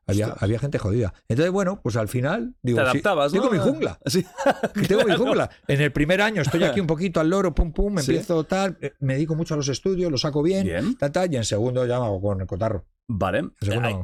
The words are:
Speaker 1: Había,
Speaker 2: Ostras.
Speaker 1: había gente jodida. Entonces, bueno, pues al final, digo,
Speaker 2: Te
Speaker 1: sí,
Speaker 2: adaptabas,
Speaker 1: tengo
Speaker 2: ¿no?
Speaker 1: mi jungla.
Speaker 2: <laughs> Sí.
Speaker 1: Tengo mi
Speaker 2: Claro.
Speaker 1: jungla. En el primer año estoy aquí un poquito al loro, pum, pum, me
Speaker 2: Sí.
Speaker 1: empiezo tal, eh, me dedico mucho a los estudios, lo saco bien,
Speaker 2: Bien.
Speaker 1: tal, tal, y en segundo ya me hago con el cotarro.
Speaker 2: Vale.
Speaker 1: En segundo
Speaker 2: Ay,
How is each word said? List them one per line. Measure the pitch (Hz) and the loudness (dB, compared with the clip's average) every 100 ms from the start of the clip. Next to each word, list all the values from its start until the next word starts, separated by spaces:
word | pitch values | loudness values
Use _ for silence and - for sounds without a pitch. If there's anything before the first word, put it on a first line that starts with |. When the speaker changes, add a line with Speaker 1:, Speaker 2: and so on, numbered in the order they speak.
| - | -2
Speaker 1:
Había, | 101 107 | 0 -2
Speaker 2:
Ostras. | - | -2
Speaker 1:
había | 98 113 | -2 0
gente | 143 139 | -2 -2
jodida. | 131 117 95 - - | 0 0 -2 -4 -2
Entonces, | 117 175 | 0 2
bueno, | 190 180 202 | 2 0 -2
pues | 123 113 | -2 -2
al | 107 | -2
final, | 123 139 220 240 - | -2 -2 -2 -6 -6
digo, | 123 120 | 0 2
Speaker 2:
Te | |
Speaker 1:
sí, | 131 | 2
Speaker 2:
adaptabas, | 135 202 165 143 | 2 2 2 2
Speaker 1:
tengo | 185 254 | 2 2
Speaker 2:
¿no? | |
Speaker 1:
mi | 180 | 2
jungla. | 220 294 104 - | 2 0 -4 -6
Speaker 2:
<laughs> | - | -2
Sí. | 185 175 - 277 - 208 208 170 | -2 -2 -2 0 0 -2 -2 2
Speaker 1:
Tengo | 208 | 2
mi | 233 | 2
Speaker 2:
Claro. | 220 | 2
Speaker 1:
jungla. | 254 196 120 - - | 2 0 -2 -6 -2
En | 139 | 0
el | 147 | 0
primer | 143 147 185 | 0 2 2
año | 214 208 | 2 2
estoy | 135 170 | 0 2
aquí | 175 160 | 2 0
un | 160 | 0
poquito | 156 190 165 | 0 0 0
al | 156 | 2
loro, | 190 185 | 2 0
pum, | 147 175 | 0 0
pum, | 156 202 | 0 0
me | 190 | 0
Speaker 2:
Sí. | 135 | 0
Speaker 1:
empiezo | 165 - 160 | 0 0 -2
tal, | 147 190 196 156 | 0 0 -2 -4
eh, | 139 - | -10 -4
me | 135 | -2
dedico | 135 156 | 0 0
mucho | 160 165 | -2 -2
a | 151 | -2
los | 139 | -2
estudios, | 127 190 180 175 | -2 -2 0 0
lo | 131 | 0
saco | 156 147 | 0 0
bien, | 160 190 | 2 2
Speaker 2:
Bien. | 190 165 185 262 | 0 0 -2 -2
Speaker 1:
tal, | 143 | -2
tal, | 180 185 | 0 0
y | 127 | 0
en | |
segundo | 107 101 123 127 | 0 0 0 0
ya | 123 123 | 0 0
me | 117 | 0
hago | 95 | -2
con | 101 95 | -2 -2
el | 92 | -4
cotarro. | 92 110 95 - _ - | -2 -2 -2 -8 _ -6
Speaker 2:
Vale. | 98 95 107 | -2 0 0
Speaker 1:
En | 170 - | -4 -4
segundo | 101 113 117 | -2 0 -2
Speaker 2:
Ay, | 95 | -4